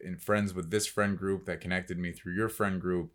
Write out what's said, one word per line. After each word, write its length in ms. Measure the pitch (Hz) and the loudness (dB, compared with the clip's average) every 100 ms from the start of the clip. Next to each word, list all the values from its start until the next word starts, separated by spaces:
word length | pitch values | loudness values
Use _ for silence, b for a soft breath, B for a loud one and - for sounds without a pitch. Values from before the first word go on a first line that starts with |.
in 140 | 90 87 | -8 -8
friends 360 | - 104 101 | 2 2 4
with 180 | 92 82 | 0 0
this 140 | 104 - | 0 0
friend 300 | - 101 92 | 2 2 2
group 280 | 98 95 92 | 0 0 -2
that 160 | 82 | -4
connected 360 | 90 92 92 87 | 0 -2 0 -4
me 140 | 87 | -4
through 220 | 87 90 | -4 -4
your 160 | 90 110 | 0 0
friend 300 | - 101 92 | 2 0 2
group. 300 | 90 90 80 | 2 0 0